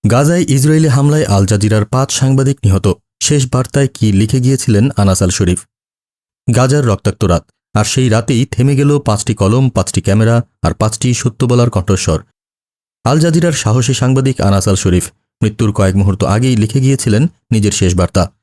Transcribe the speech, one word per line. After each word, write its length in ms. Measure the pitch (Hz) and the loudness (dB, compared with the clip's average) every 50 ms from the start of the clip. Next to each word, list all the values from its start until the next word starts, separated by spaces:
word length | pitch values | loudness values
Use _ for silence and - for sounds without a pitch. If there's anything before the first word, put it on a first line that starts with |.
| - 104 | 2 2
গাজায় 340 | 110 123 143 151 170 180 170 - | 2 2 2 2 2 0 0 0
ইসরায়েলি 400 | 131 139 131 151 156 160 160 156 | 0 0 2 2 2 2 2 2
হামলায় 380 | 123 139 139 147 147 156 156 | 2 2 2 2 2 0 0
আল 200 | - 101 98 98 | 0 0 0 2
জাজিরার 400 | 95 110 101 98 107 107 107 104 | 2 0 0 0 0 0 0 -2
পাঁচ 260 | - - 127 135 - | -2 -2 -2 -2 -2
সাংবাদিক 480 | - - - 131 135 135 135 135 139 _ - | -2 -2 0 0 2 2 0 0 -2 _ 0
নিহত। 240 | 104 92 95 - 101 92 - _ _ _ _ - | 0 0 2 0 -2 -4 -4 _ _ _ _ -2
শেষ 300 | - 147 147 131 127 - | 0 0 0 0 0 -2
বার্তায় 340 | 127 127 - - 139 139 131 | -4 -4 -2 -2 -2 -2 -2
কি 260 | _ - 117 107 98 | _ -2 -2 0 2
লিখে 260 | 98 110 110 - 131 | 2 0 0 0 0
গিয়েছিলেন 500 | 123 127 135 127 - - 107 101 107 139 - - | 0 0 0 0 0 0 2 2 2 0 0 0
আনাস 260 | 101 98 95 - 98 | 0 0 2 0 0
আল 60 | 90 | -2
শরীফ? 380 | 92 - 104 87 90 - - _ _ _ _ _ _ _ _ _ _ _ _ _ _ _ _ - 117 | 0 0 0 0 -2 -4 -6 _ _ _ _ _ _ _ _ _ _ _ _ _ _ _ _ -2 0
গাজার 300 | 110 127 131 139 147 135 | 0 0 0 0 0 0
রক্তাক্ত 400 | 120 101 92 _ 104 98 _ 107 | 0 -2 -2 _ -6 -4 _ -2
রাত, 240 | 92 87 82 - _ _ _ _ _ _ | 0 0 -2 -2 _ _ _ _ _ _
আর 120 | - 104 | -2 -2
সেই 240 | - - - 131 123 | -2 -2 -2 0 0
রাতেই 360 | 110 113 113 - 143 117 110 | 0 0 0 0 -2 -2 -2
থেমে 300 | - - - 123 135 143 | -2 -2 -2 0 0 2
গেল 240 | 135 143 143 147 143 | 2 2 2 2 0
পাঁচটি 360 | - - 107 104 - - 110 | 0 -2 -2 -2 -2 -4 -2
কলম, 340 | - - 95 110 127 135 127 | 0 0 2 2 2 0 0
পাঁচটি 320 | - 104 - - - 101 | 0 -2 -4 -2 -4 -4
ক্যামেরা 420 | - - 98 107 113 113 117 117 120 _ _ _ | -2 0 0 2 2 2 2 0 -2 _ _ _
আর 120 | - - 85 | -4 -4 -2
পাঁচটি 400 | _ 107 110 107 - - 127 120 | _ -4 -4 -4 -4 -4 -2 -2
সত্য 320 | 110 - 123 - _ 131 | -2 -2 -6 -4 _ -2
বলার 240 | 120 123 123 120 120 | 0 2 2 2 0
কণ্ঠস্বর। 540 | - 101 87 - 98 - - - 78 76 - _ _ _ _ _ _ _ _ _ _ _ _ _ _ _ _ | 0 -4 -2 -2 -2 -2 0 -2 -4 -4 -6 _ _ _ _ _ _ _ _ _ _ _ _ _ _ _ _
আল 160 | 113 135 160 | -2 0 2
জাজিরার 320 | 156 170 160 175 170 175 | 2 2 2 0 0 0
সাহসী 420 | 151 - - 107 107 127 120 120 131 | -2 -2 -2 0 0 0 0 -2 -2
সাংবাদিক 480 | - 131 127 131 135 135 135 131 - | -2 0 0 0 0 0 -2 -2 -2
আনাস 260 | - 98 98 98 95 - | 0 0 0 0 0 0
আল 80 | 98 | -2
শরীফ 360 | 92 - 95 90 90 - - _ _ _ _ _ _ - | 0 0 0 0 0 -2 -4 _ _ _ _ _ _ -4
মৃত্যুর 280 | 107 107 - 120 107 | -4 -2 -2 -2 -2
কয়েক 240 | 101 - 101 95 92 | 0 0 0 0 2
মুহূর্ত 280 | 98 98 101 95 - - | 0 0 0 0 -2 -2
আগেই 340 | - 98 107 123 131 127 107 | -2 0 0 0 0 0 0
লিখে 240 | 107 107 - 139 | 0 0 0 0
গিয়েছিলেন 460 | 131 131 139 131 - 127 104 107 143 170 - _ _ _ | 0 0 0 0 0 0 0 0 0 -2 -4 _ _ _
নিজের 200 | 127 110 101 104 | -2 0 0 0
শেষ 240 | 92 - 101 92 87 | 0 0 0 0 0
বার্তা। 360 | 87 90 85 _ 101 87 - _ _ | 0 -2 0 _ -2 -2 -2 _ _